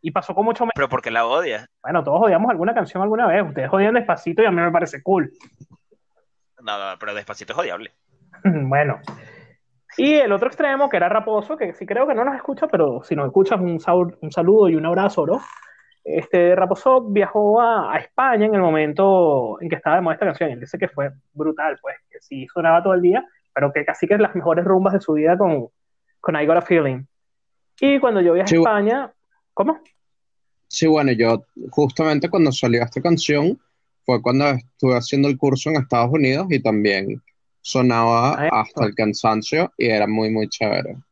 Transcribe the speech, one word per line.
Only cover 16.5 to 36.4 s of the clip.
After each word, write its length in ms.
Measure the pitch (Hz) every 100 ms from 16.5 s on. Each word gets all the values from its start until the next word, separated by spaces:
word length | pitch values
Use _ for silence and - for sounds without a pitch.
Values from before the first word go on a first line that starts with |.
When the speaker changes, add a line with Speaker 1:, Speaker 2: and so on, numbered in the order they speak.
Speaker 1:
Raposo 480 | 180 185 190 269 262 226
viajó 500 | 202 196 208 208 220
a, 320 | 233 220 139
a 60 | 131
España 480 | - - 262 226 214
en 80 |
el 60 | 208
momento 1000 | 175 156 151 151 196 190 165 135 117 -
en 80 | 170
que 60 |
estaba 220 | 160 - 170
de 60 |
moda 120 | 175
esta 120 | 160 196
canción. 220 | 143 160
Él 100 | 120
dice 180 | 123 -
que 80 | -
fue 220 | 147 139 139 _
brutal, 440 | 147 156 156 156 139
pues, 140 | 139 - _
que 120 | -
sí 260 | _ 139 131
sonaba 280 | 175 165 165
todo 100 | 190
el 80 | 185
día, 240 | 175 220 349 _ _
pero 200 | 135 139
que 120 | 147
casi 220 | 147 143 165
que 80 |
es 60 | 208
las 120 | 208
mejores 300 | 185 160 160
rumbas 280 | 180 185 190
de 60 | 190
su 140 | -
vida 220 | 151 156 196
con, 300 | 190 147 113 _ _ _ _ _
con 200 | - 156
I 60 | 151
Got 100 | 170
a 40 |
Feeling. 400 | 170 170 135 127 135 _ _ _ _ _ _ _
Y 180 | 277 277
cuando 220 | 254 208
yo 120 | 175
viajé 100 | 175
a 40 | 190
Speaker 3:
Sí, 80 | 165
bu- 40 |
Speaker 1:
España, 520 | 165 208 208 254 269 _ _ _ _
¿cómo? 260 | - 214 320 _ _ _ _ _ _ _ _ _
Speaker 3:
Sí, 180 | - 160
bueno, 240 | 156 139
yo 340 | 113 117 113 - - 127
justamente 580 | - 143 - 156 147 170
cuando 220 | 190 156
salió 280 | 127 123 117
esta 220 | 120 135
canción 560 | 170 165 - 147 160 254 _ _ _ _ -
fue 160 | 120
cuando 240 | 123 131 143
estuve 460 | 127 - _ 131 123
haciendo 300 | 120 139 139
el 80 | 131
curso 320 | 139 139 151
en 60 | 156
Estados 340 | 131 123 120
Unidos 340 | 156 131 139